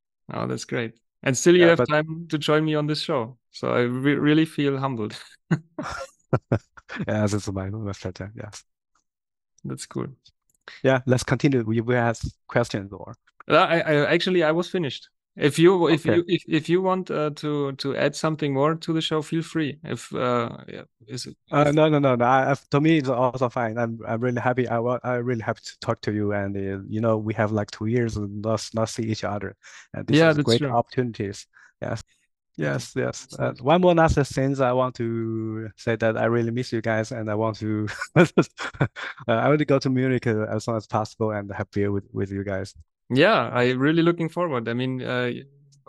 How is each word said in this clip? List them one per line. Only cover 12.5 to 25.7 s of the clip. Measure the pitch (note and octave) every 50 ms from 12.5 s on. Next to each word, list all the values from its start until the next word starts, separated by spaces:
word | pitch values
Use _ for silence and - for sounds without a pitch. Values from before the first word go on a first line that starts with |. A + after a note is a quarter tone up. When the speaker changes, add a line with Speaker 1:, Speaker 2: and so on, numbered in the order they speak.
| - B2 A#2+ - - A2 G2 G2
Speaker 2:
or | G2+ F#2+ G2 - A2+ - _ _ _ - - -
Speaker 1:
Uh, | D3+
I, | D#3+ F#3 D3 E3 E3+
I | - D#3+ D3+ D3 D3 - D#3
actually, | E3+ - F#3+ F3+ F3
I | D#3+ D3+
was | D#3 E3+ E3+ -
finished. | - F#3 E3 C3 - - - _ _ _ _ _ _
If | - C#3+ D3 C3+ D#3+
you, | D#3+ F3+ G3 F3+ E3+ D3
if | E3 D3 -
Speaker 2:
Okay. | - G#2+
Speaker 1:
you, | - - -
if, | F3+ D#3 -
if | - D#3+ D#3 D#3 -
you | E3 F#3
want, | F#3+ F#3 F#3 F#3 F3+ -
uh, | D3 D3 D3+ D3+ D3+
to, | - - D3+ D3 D3 C#3+ C#3
to | C3+ - - C#3 A#2+
add | - C#3 D3 C#3+
something | - - D#3+ D#3 C#3+ D#3 C#3+
more | C#3 C3+ C#3 D#3 D#3+
to | D#3+ - -
the | E3 D#3+
show, | D#3 - D#3+ D#3
feel | D3 - D#3+ E3
free. | D#3+ - - E3+ D#3 C3+ C#3 D3+
If, | E3 D3+ A#2+ A#2+ - - -
uh, | - A#2 B2 B2 A#2+ A#2 A#2 - - - -
yeah, | - - - - _ _ A#2
is | A2 - B2 -
it, | C#3+ - - _ _
Speaker 2:
Uh, | D3 C#3+ D3 D3
Speaker 1:
if | C#3+
Speaker 2:
no, | D#3 D3+ D#3
no, | D3+ C#3+
no, | C#3+ C3+ B2+
no. | A#2 A#2+
I, | A#2+ C3 C3 C3 C3
I, | C#3 - - _
to | - C#3+
me, | D3+ D#3+ E3 D#3
it's | C3 C3
also | B2+ A#2 B2+ B2+ A#2+ B2+ C3 A#2
fine. | - C3 A#2+ A2 A2 A#2+
I'm, | A#2+ A#2 A2+ A2+ G#2
I'm | G#2+ A2+ A2+
really | A#2+ B2+ A#2+ A#2+
happy. | A2 B2+ B2 B2 B2 A2
I | A#2 A#2
wa-, | A#2 A#2+ B2 B2+
I | - B2 B2+
really | B2 A#2+ B2 B2+ A2+
happy | G#2 A#2+ A2+ - -
to | -